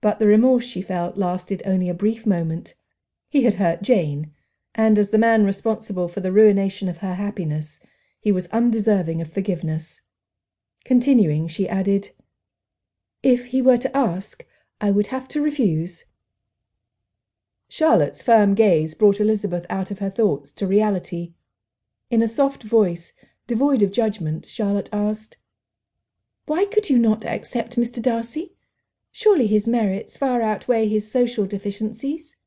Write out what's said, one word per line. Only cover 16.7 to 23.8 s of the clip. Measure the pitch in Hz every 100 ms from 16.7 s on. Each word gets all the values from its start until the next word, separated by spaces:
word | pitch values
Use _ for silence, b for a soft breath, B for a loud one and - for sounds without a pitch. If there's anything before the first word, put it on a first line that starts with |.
| _ _ _ _ _ _ _ _ _ _
Charlotte's | - 311 214 147 -
firm | - 226 202
gaze | 196 214 165 156
brought | - 208 202
Elizabeth | 214 214 190 175 -
out | 190 185
of | 196
her | 196
thoughts | 196 220 151 -
to | - 190
reality. | 202 214 196 180 170 170 _ _ _ _ _ _ _ _
In | 226
a | 226
soft | 226 277 277
voice, | 214 226 196 170 - b b b -
devoid | 226 285 269